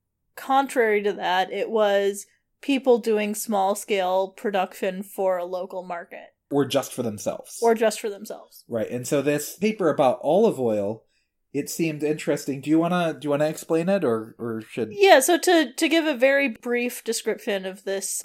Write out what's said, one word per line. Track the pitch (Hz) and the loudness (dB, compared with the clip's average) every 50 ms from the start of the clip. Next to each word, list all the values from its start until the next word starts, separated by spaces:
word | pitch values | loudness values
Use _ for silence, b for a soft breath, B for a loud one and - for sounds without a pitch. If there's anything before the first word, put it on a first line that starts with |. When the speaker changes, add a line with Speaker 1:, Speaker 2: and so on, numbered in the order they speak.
| _ _ _ _ _ _ _ | _ _ _ _ _ _ _
Speaker 1:
contrary | - - - 269 277 285 262 - 269 226 214 208 208 | -14 -4 2 2 2 2 2 0 0 2 2 2 2
to | 202 208 | 2 0
that, | 180 190 175 170 180 185 185 - | -2 -2 -2 0 2 2 0 0
it | 175 202 170 - | -2 -6 -4 -2
was | 226 214 214 202 202 202 202 196 202 202 - - _ _ _ _ _ _ | 2 2 4 4 4 2 2 0 -2 -4 -10 -16 _ _ _ _ _ _
people | - - 277 247 269 262 240 226 | -2 -2 -2 2 4 4 4 4
doing | - 226 214 214 214 208 214 | 2 0 0 0 -2 -4 -4
small-scale | - - 226 214 196 190 196 208 208 - - 214 190 185 180 185 190 196 190 - | -6 -4 -2 -2 0 0 0 0 -2 -4 -2 -2 0 0 0 0 0 0 -2 -6
production | - - 220 202 185 185 185 - - 220 190 185 185 | -6 -6 -2 -2 -2 -2 -2 -6 -6 -6 -6 -4 -6
for | 190 - - - 190 185 185 180 | -10 -10 -6 -2 0 0 0 0
a | 175 | -4
local | 180 185 180 185 196 196 185 | -6 -6 -8 -8 -8 -10 -12
market. | 180 180 175 170 165 - - - - - _ _ _ _ | -10 -10 -10 -10 -10 -14 -18 -18 -18 -20 _ _ _ _
Speaker 2:
Or | 143 143 139 | 0 0 0
just | 120 120 135 127 - | 2 0 -2 -2 -2
for | - 127 | -6 -6
themselves. | 117 113 107 104 - 101 - - - - - - | -6 -6 -6 -6 -6 -6 -6 -8 -12 -16 -8 0
Speaker 1:
Or | 226 233 226 | 2 2 4
just | 220 233 214 - - | 4 2 0 0 -2
for | - 214 | -6 -8
themselves. | 202 196 208 - - - - _ _ - _ - | -10 -10 -12 -14 -16 -16 -18 _ _ -20 _ -6
Speaker 2:
Right, | 117 110 104 - | -4 -4 -4 -4
and | 120 123 127 | -4 -6 -4
so | - 151 143 | -2 0 0
this | 135 147 147 147 147 - - | 2 0 0 -2 -4 -8 -6
paper | - 190 220 214 - 185 156 | -2 -2 -2 0 2 0 0
about | 135 - 143 127 - - | 2 4 4 2 2 2
olive | - 139 165 202 226 202 - 131 | 0 2 4 4 4 4 2 0
oil, | 127 113 107 104 98 101 113 113 - _ _ _ _ _ _ _ _ _ | 0 0 0 0 0 -2 -4 -6 -12 _ _ _ _ _ _ _ _ _
it | - 139 143 - | -6 -6 -6 -6
seemed | - - 165 160 151 143 | -4 -2 -2 -2 -2 -2
interesting. | 151 147 151 151 - 170 143 147 - - 131 139 | -2 -2 -2 -2 0 -2 -2 -2 -2 -4 -6 -6
Do | 127 143 | 0 2
you | 156 160 | 2 2
wanna, | 165 175 180 180 170 160 147 | 4 2 2 0 0 -2 -4
do | 127 147 | -4 -2
you | 147 | -2
wanna | 143 143 151 156 | 0 2 2 0
explain | 156 - - - 165 160 165 185 | -2 -4 -4 -2 -2 0 2 2
it, | 196 196 165 | 0 2 2
or, | 123 113 110 110 110 - - | 2 0 0 -2 -8 -12 -10
or | 113 117 113 110 | -8 -6 -6 -8
should | 110 - - - - - | -10 -8 -6 -6 -6 -4
Speaker 1:
Yeah, | - 403 392 392 339 277 | 0 4 8 8 8 8
so | - 349 349 330 | 8 4 2 2
to, | - 359 359 330 302 226 | 4 4 4 4 4 2
to | - - 330 294 | -2 -2 0 2
give | 311 330 302 | 2 2 2
a | 311 277 | 0 0
very | 226 254 269 277 277 277 254 | 2 2 4 4 2 0 0
brief | 220 - - 247 240 240 240 247 240 - - | -4 -6 -6 -4 -2 -2 -2 -4 -6 -6 -6
description | 226 226 - - 220 208 214 - 233 202 190 185 | -6 -6 -4 -4 -4 -6 -4 -4 -4 -4 -4 -4
of | 190 190 190 - | -8 -10 -8 -8
this | 196 196 190 - - - - | -6 -6 -4 -6 -6 -8 -8